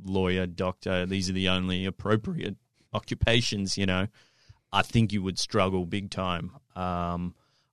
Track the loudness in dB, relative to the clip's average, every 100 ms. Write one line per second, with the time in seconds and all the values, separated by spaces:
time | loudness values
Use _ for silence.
0 | -2 0 2 2 0 -2 -4 -2 -2 -2
1 | 0 0 0 0 2 2 0 -2 -2 -4
2 | 0 0 0 -6 -6 -8 _ _ _ -8
3 | -6 0 4 4 2 -2 -2 0 2 2
4 | 0 -6 _ _ _ -20 _ 0 4 4
5 | 4 2 -2 -2 0 2 2 2 -2 -4
6 | -6 -4 -2 -2 -6 -12 _ -6 -4 -2
7 | -2 -2 -6 -8 _ _ _